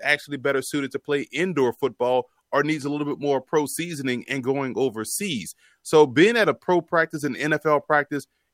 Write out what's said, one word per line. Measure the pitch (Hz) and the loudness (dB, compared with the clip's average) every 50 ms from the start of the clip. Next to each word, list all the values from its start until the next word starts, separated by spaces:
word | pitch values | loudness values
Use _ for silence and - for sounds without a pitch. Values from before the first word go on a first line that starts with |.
| - | -2
actually | 139 147 143 - - 143 | -2 -2 -2 -4 -8 -8
better | 139 123 139 139 135 | -4 -2 -2 0 -2
suited | 131 - - 147 139 135 | -2 -4 -4 -4 -4 -4
to | - 135 | -6 -8
play | - - 143 139 127 - | -4 -4 -4 -4 -4 -4
indoor | - 139 175 190 170 143 131 120 110 | -4 -4 -2 0 2 2 2 2 2
football | - - - - - 120 123 127 127 120 _ _ _ _ _ | 0 -2 -4 -2 -2 0 0 0 0 -2 _ _ _ _ _
or | - 135 | 0 0
needs | 147 151 156 156 135 | 0 0 -2 -4 -4
a | 143 | -4
little | 147 147 147 | -4 -4 -4
bit | 147 143 - | -4 -6 -4
more | 131 143 143 131 | -2 0 0 -2
pro | 131 _ - 156 147 | -2 _ 0 0 0
seasoning | 135 - - 165 175 170 139 131 131 123 120 - | -2 -4 -6 -8 -8 -8 -6 -4 -4 -4 -4 -6
and | - 135 139 123 | -6 -6 -4 -2
going | 127 135 143 139 131 107 | -2 -2 -2 -2 -4 -2
overseas." | 98 135 131 101 110 107 - - - 202 208 156 110 85 - - _ _ _ _ _ | -2 -2 -2 -2 -4 -8 -6 -6 -6 -4 -4 -6 -6 -8 -10 -14 _ _ _ _ _
So | - - - 156 151 | -2 4 6 6 6
being | 143 117 147 175 214 240 | 6 6 6 6 6 6
at | 233 208 160 | 4 2 2
a | 135 | 0
pro | - _ - 180 175 | -2 _ 0 0 0
practice | 156 - - 165 160 160 - 151 143 | 0 0 0 0 0 0 -2 -6 -4
and | 143 120 | -4 -4
N | 85 139 151 156 | -2 -2 -2 -2
F | 151 - | 0 0
L | 156 151 143 | 2 0 2
practice | - - 156 147 139 - 147 139 - - _ _ _ _ | 2 2 2 2 2 0 -4 -8 -8 -10 _ _ _ _